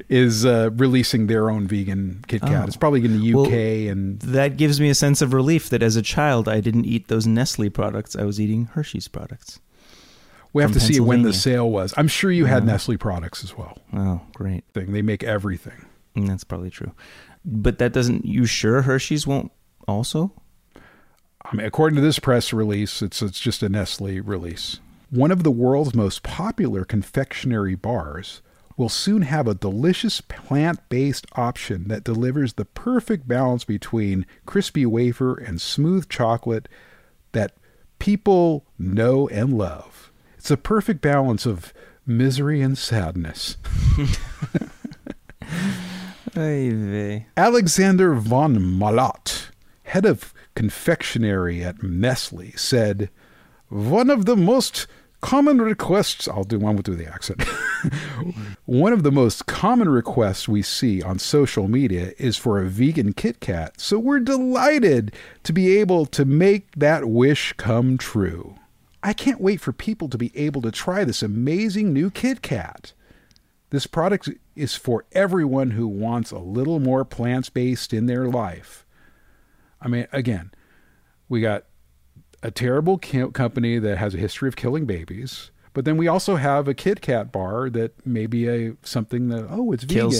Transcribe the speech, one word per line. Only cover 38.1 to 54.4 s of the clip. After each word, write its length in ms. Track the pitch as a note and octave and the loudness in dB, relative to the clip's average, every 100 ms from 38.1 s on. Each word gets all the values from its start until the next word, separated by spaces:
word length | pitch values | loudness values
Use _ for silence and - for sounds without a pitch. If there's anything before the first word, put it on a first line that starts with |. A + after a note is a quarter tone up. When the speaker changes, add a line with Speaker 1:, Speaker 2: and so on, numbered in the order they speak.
| G#3 G#3 F#3 E3+ D3+ - - | 2 4 4 4 2 -6 -8
Speaker 1:
know 500 | F#2 G2+ A#2 C3+ C#3+ | -2 2 2 2 0
and 240 | - B2+ | 0 0
love. 580 | A#2+ F2+ D#2+ - - - _ _ - | 0 -2 -6 -16 -20 -20 _ _ -16
It's 120 | - | -2
a 60 | D3 | -2
perfect 460 | - G#3+ G3 E3 | 2 0 0 0
balance 420 | D3 C#3+ C3+ G#2+ | 2 2 2 0
of 300 | B2+ F#2 - - - _ - | -2 -4 -8 -20 -20 _ -2
misery 560 | A#2 C3+ C3 C#3+ D3+ | 2 2 2 0 0
and 160 | C3+ C3+ | 0 -2
sadness." 800 | - A2+ E2 F2+ D#2+ - - - | -2 -2 -2 -4 -8 -8 -10 -10
<laughs> 60 | - - - - C#3+ - - - - - - - - - - - - - - E3 F#3+ F#3 F3+ F#3 F#3 - - E3+ | -4 2 4 4 2 -2 -4 -10 -6 -4 -6 -12 -16 -16 -16 -18 -18 -20 -10 -4 -4 -4 -10 -12 -14 -14 -10 -4
Speaker 2:
Ay 340 | D#3 C#3+ B2+ | -2 0 0
vey. 560 | A2 G2+ G#2 G#2 G#2 A2 - | 0 -2 -4 -4 -6 -6 2
Speaker 1:
Alexander 760 | G3+ A#3+ F3+ E3+ F#3+ F#3 F#3 | 4 4 4 4 4 6 4
von 420 | C3 A2 B2 D#3 A2+ | 4 2 2 4 4
Malott, 920 | F#2 F#2 G#2 A#2 B2+ - - - - - - _ | 2 2 2 2 2 -2 -8 -10 -12 -20 -20 _
head 200 | - F#3 | -4 2
of 300 | G3+ B2+ - - - - | 2 2 -4 -20 -14 -4
confectionery 1080 | G#2+ - - E3 - A#2 G#2+ F#2+ F2 F2 | -4 -2 -2 -2 -2 -2 0 0 0 -2
at 200 | F2 F2+ | -6 -6
Nestle, 720 | F#2+ F2 A#2+ B2+ - F2 F#2 - | -6 0 0 0 -4 -12 -14 -8
said, 520 | - B2 G#2+ G2 G2+ - _ _ _ _ _ | 0 2 2 0 -6 -8 _ _ _ _ _
"One 420 | G2+ G#2+ G3 B3+ | -4 0 2 4
of 140 | C#4 | 4
the 120 | F#3+ | 4
most 500 | A#3 | 4